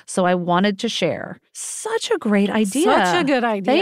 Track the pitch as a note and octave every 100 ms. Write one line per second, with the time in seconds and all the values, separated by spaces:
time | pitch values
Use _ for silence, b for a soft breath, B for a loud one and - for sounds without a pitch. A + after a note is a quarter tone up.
0 | B - F3+ F3+ F3 F3 G#3 G3+ A3+ -
1 | E3 G2+ - - _ - - - G#4+ A4+
2 | - G#4 G#3+ G3+ G3+ G#3+ G#3 C4 E4 C#4
3 | F3+ F3 C#4+ B3+ A#3 G#3 F#3+ D#4